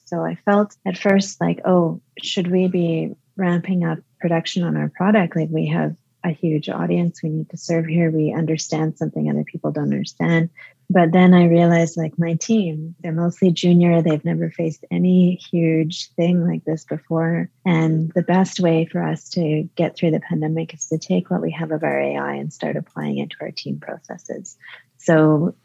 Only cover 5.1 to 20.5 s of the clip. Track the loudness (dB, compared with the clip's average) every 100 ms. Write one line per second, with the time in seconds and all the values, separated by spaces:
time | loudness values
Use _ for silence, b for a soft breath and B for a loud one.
5.1 | 2 2 -2 -2 -2 -2 -2 -2 -6 _
6.1 | _ -6 -4 -2 -2 -4 -4 -2 0 -2
7.1 | -4 -6 -6 -8 -10 -4 -2 0 0 2
8.1 | 0 0 -2 -2 -4 -4 -4 -4 -4 -6
9.1 | -4 -2 -2 -4 -6 -6 -4 -2 -4 -6
10.1 | -4 0 0 0 B B _ 0 4 6
11.1 | 6 8 8 8 6 6 4 2 -2 -4
12.1 | -2 -2 -2 0 0 0 -4 -10 -10 -6
13.1 | -2 -2 2 0 2 4 6 6 4 2
14.1 | 0 -2 -2 -4 -4 -6 -6 -6 0 4
15.1 | 4 4 2 -2 0 2 2 0 -4 -8
16.1 | -2 2 2 0 -2 -4 -6 -6 -10 -4
17.1 | -2 0 -2 -4 _ 0 2 2 0 0
18.1 | -2 2 2 2 0 2 2 0 -2 -4
19.1 | -6 -6 -2 0 0 -2 -2 -4 0 0
20.1 | 0 -2 -4 -2